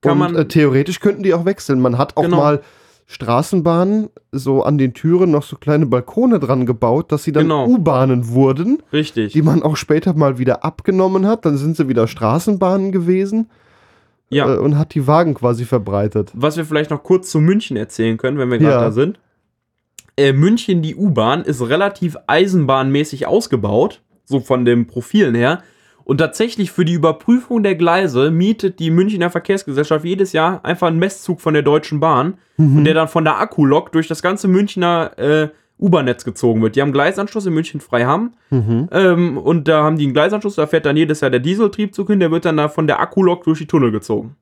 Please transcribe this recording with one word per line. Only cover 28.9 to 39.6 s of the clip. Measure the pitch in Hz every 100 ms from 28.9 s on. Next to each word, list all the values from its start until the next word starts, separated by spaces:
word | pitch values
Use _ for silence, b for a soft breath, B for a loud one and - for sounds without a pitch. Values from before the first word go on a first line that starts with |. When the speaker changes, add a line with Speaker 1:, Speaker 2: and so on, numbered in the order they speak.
Speaker 1:
Münchner | 165 196 208 170
Verkehrsgesellschaft | 170 - 196 175 135 147 156
jedes | 165 190 190
Jahr | 160 165 185
einfach | - 170 170
einen | 165
Messzug | 190 190 - 175
von | -
der | 151
Deutschen | 139 151 151 151
Bahn, | 160 135 151 190 b -
Speaker 2:
Mhm. | 156 143
Speaker 1:
und |
der | 151
dann | 156 160
von | 170
der | 156 147
Akkulok | 220 - 143 147 165
durch | 160 156
das | 160
ganze | 180 196 196
Münchner, | 185 208 - 175 170 - -
äh, | 139 151 151 b b _
U-Bahn-Netz | 196 170 127 120
gezogen | - - 123 110
wird. | 110 113
Die |
haben | 139
Gleisanschluss | 139 147 190 208 220 196
in |
München-Freiham, | 160 160 151 - 123 120 160 233 _ _
Speaker 2:
Mhm. | 131 107 117 -
Speaker 1:
ähm, | 170 190 170 175 139
und | - 170